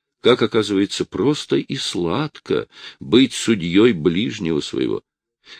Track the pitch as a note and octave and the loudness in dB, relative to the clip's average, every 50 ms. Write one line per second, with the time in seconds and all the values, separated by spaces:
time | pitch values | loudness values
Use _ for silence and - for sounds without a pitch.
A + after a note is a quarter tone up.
0 | _ _ _ _ - G#2+ B2+ - A#2+ A2 - A2+ G#2 G2 G2+ F#2+ G2+ F#2+ - - | _ _ _ _ 2 2 4 4 2 0 0 -2 -2 0 0 0 0 0 -2 -6
1 | F2+ - - - G2+ C#3 D3+ - - - C3+ C#3+ - - - C3+ - - - F#2+ | -6 -6 -4 -2 0 0 0 -2 -4 -2 -2 -2 -2 -4 -8 -8 -8 -6 -6 -4
2 | F2 E2 F2 B2+ D#3 C#3+ - - _ - E2+ B1 - - _ - - - - _ | -4 -2 -2 -4 -4 -6 -10 -14 _ -4 -4 -4 -4 -6 _ -20 -20 -20 -18 _
3 | - C2+ G#2 B2 C3+ A#2+ - - - - A#2 G2 D#2+ F2 E2+ G2+ A2+ B2+ G#2+ E2 | -4 4 4 6 6 4 2 -4 -2 0 0 0 0 2 4 4 4 4 4 2
4 | D2 F2+ E2 F#2 A2+ C3+ A#2 - F2+ E2 E2 D2 - - - C2 C2 A#1 G#1 G1+ | 0 0 0 0 -2 -4 -6 -6 -4 -2 -2 -2 -4 -4 -4 -4 -4 -4 -4 -6
5 | - _ _ _ _ _ _ _ _ _ - - | -8 _ _ _ _ _ _ _ _ _ -20 -8